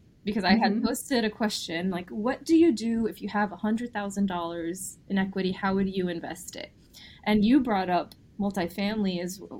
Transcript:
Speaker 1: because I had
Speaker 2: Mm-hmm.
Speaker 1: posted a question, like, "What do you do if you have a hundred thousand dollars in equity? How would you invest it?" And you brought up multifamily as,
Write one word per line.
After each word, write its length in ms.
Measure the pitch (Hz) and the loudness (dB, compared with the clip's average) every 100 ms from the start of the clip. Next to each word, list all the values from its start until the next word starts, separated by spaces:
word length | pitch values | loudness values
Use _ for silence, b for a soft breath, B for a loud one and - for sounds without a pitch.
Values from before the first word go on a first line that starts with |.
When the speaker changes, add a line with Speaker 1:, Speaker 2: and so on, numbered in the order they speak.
| _ _ - | _ _ -6
Speaker 1:
because 180 | 214 | 0
I 140 | 185 220 | 2 4
had 160 | 196 | 4
Speaker 2:
Mm-hmm. 120 | 208 269 | 2 -2
Speaker 1:
posted 380 | - - 247 | -2 -2 0
a 60 | 220 | 0
question, 600 | - 214 - - 165 185 | -2 -4 -4 -6 -4 -2
like, 200 | 175 - | -4 -6
"What 340 | 226 220 277 | -6 -4 -4
do 120 | 285 320 | 4 6
you 160 | 339 | 6
do 340 | 220 226 226 220 | 4 0 0 -2
if 140 | - | -4
you 80 | 196 | -4
have 220 | 208 208 | 0 0
a 40 | - | 0
hundred 360 | 214 226 240 | -2 0 -2
thousand 320 | 208 202 202 202 | -6 -4 0 0
dollars 680 | 175 170 170 165 185 - - - | 0 -4 -4 -6 -6 -10 -14 -4
in 80 | 196 | -2
equity? 360 | 190 190 185 | -2 -2 -2
How 220 | 190 196 196 | 0 0 2
would 140 | 190 190 | 0 0
you 140 | 180 | -2
invest 460 | 170 - - - - | -2 -6 -10 -12 -14
it?" 140 | - - B B B B - | -14 -16 B B B B 2
And 200 | 214 208 | 4 6
you 160 | 277 | 6
brought 280 | 247 202 185 | 4 0 2
up 260 | 175 151 - - - | 0 0 -10 -14 -4
multifamily 840 | 202 196 180 - 202 220 196 180 | -4 -2 -4 -2 -2 0 0 0
as, 180 | 175 185 - | -4 -8 -14